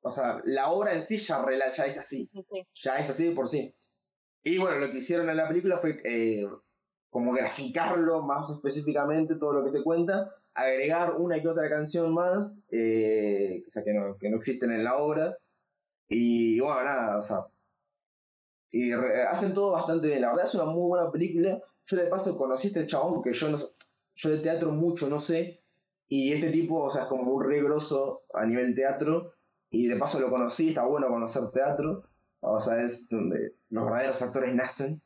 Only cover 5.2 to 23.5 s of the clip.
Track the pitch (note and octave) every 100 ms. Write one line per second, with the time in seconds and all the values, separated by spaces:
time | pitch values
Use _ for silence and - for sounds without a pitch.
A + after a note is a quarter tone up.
5.2 | E3 D#3+ D#3 E3 F#3 F3+ E3 D3+ - A#2
6.2 | A2+ G#2+ G2+ F#2 _ _ _ _ _ C3
7.2 | A#2+ B2+ - - C3+ D#3+ E3 F3 E3 D#3+
8.2 | C#3+ C#3 D3+ D3 - C#3+ D3+ D3 D3 D#3
9.2 | D#3 D3+ D3 D3 C3+ C#3 D3+ E3 E3+ G3
10.2 | G3 - _ - C3 C3 C#3+ E3 E3+ E3
11.2 | F3 D#3+ D#3+ D#3+ D3+ D3+ D3+ F3 E3 D#3+
12.2 | F3+ F#3+ G#3 - _ A2+ A2+ A2+ A2 A2
13.2 | G#2 G2+ G2 F2+ - G#2+ G#2 G#2 G2+ G2
14.2 | G#2 A2+ A2+ B2 B2 A2+ A2+ C3+ D3 D3+
15.2 | D#3+ - _ _ _ _ _ _ _ A2+
16.2 | A#2+ A#2 A2+ A2+ C#3 C#3 C3 C3+ A2+ G#2
17.2 | G#2 G2 F2+ _ _ _ _ _ _ _
18.2 | _ _ _ _ _ - B2 A#2+ B2 G#2+
19.2 | - F3+ G3 F3 G3+ E3+ D#3+ E3 D3+ C#3
20.2 | A#2+ C#3 C4+ G#3+ D#3 E3 F3 F3+ E3+ -
21.2 | E3+ E3 F#3+ F#3 - _ - F#3 F3 F#3+
22.2 | G3 - C3+ C3 G3+ F3 D3+ D3 D#3 E3
23.2 | B2+ A#2 D#3